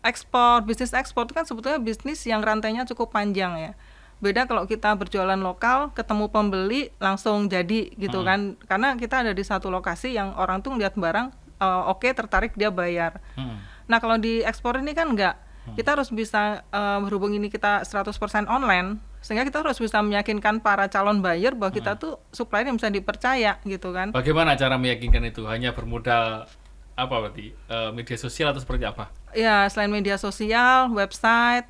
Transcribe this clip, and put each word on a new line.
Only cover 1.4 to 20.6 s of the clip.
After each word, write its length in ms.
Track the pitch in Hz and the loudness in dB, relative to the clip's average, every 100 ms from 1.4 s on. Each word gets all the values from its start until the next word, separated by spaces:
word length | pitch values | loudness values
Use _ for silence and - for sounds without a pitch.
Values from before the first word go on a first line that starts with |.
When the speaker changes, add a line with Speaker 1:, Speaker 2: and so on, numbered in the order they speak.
Speaker 1:
sebetulnya 400 | 320 226 262 302 | -4 -6 -2 -2
bisnis 400 | 226 214 269 311 | -2 -4 -6 -8
yang 160 | 233 220 | -2 0
rantainya 480 | 214 214 220 226 254 | 2 0 0 -4 -6
cukup 240 | 233 233 | -4 -2
panjang 480 | 214 202 196 185 170 | 0 0 0 -2 -4
ya. 140 | 160 - - - - - | -8 -12 -20 -20 -20 -4
Beda 300 | 202 202 254 | 0 0 2
kalau 180 | 226 | 0
kita 300 | 196 220 214 | 0 0 2
berjualan 420 | 208 196 202 190 190 | 0 0 0 0 0
lokal, 540 | 185 180 233 262 285 | -2 0 2 2 0
ketemu 380 | - 226 208 208 | -6 -2 0 2
pembeli, 580 | 214 208 190 190 254 277 - | 2 2 0 0 -2 -4 -2
langsung 540 | 196 196 226 208 202 | -2 0 0 2 2
jadi 400 | 185 175 220 202 - | 0 2 0 -2 -6
gitu 240 | 196 185 | -4 0
Speaker 2:
Hmm. 40 | 180 | 2
Speaker 1:
kan. 140 | 196 202 - | 2 0 -8
Karena 240 | - 190 262 | -2 0 2
kita 320 | 247 240 269 233 | 0 -2 0 0
ada 80 | |
di 80 | 185 | -2
satu 260 | 196 196 190 | -2 -2 -2
lokasi 460 | 185 180 170 254 | -4 -4 -4 -4
yang 180 | 233 196 196 | -4 -4 -2
orang 240 | 185 190 | -2 -2
tuh 100 | 269 | -4
ngeliat 220 | 254 196 | -2 -2
barang, 400 | 202 165 202 254 - - - | 0 0 0 -2 -10 -20 -2
eh, 240 | 196 185 180 | 0 2 0
oke, 180 | 190 247 | 0 0
tertarik, 400 | 262 220 190 226 | 0 0 0 0
dia 160 | 214 208 | -2 -2
bayar. 480 | 185 175 170 165 - - | 0 -2 0 -2 -4 -14
Speaker 2:
Hmm. 260 | - 127 104 98 - - | -10 -10 -10 -14 -18 0
Speaker 1:
Nah, 80 | 233 | 0
kalau 180 | 226 226 | 4 2
di 240 | 226 226 | 2 0
ekspor 380 | 220 220 240 254 | 0 -2 -2 -2
ini 160 | 285 | -2
kan 160 | 302 320 | -2 0
enggak. 260 | 220 185 - - - 120 | 2 2 0 -14 -18 -10
Speaker 2:
Hmm. 80 | |
Speaker 1:
Kita 240 | 110 233 285 | -4 0 0
harus 160 | - | 0
bisa, 480 | 220 214 214 208 208 - | -4 -2 0 0 -2 -4
eh, 280 | 202 202 202 | -2 0 -2
berhubung 320 | 202 202 202 | -2 -2 -2
ini 160 | 208 208 | -2 -4
kita 320 | 214 208 202 | 0 2 2
seratus 340 | - 202 208 208 | 0 -4 -4 -4
persen 300 | 208 214 202 | -2 -2 0
online, 560 | 247 254 180 185 214 - - | 0 4 2 2 -6 -10 -18
sehingga 240 | - 220 | -4 -2
kita 240 | 269 294 311 | 0 -2 -2
harus 160 | 254 | -2
bisa 160 | 226 214 | 0 0
meyakinkan 640 | 208 202 202 214 208 220 | 2 0 0 0 0 2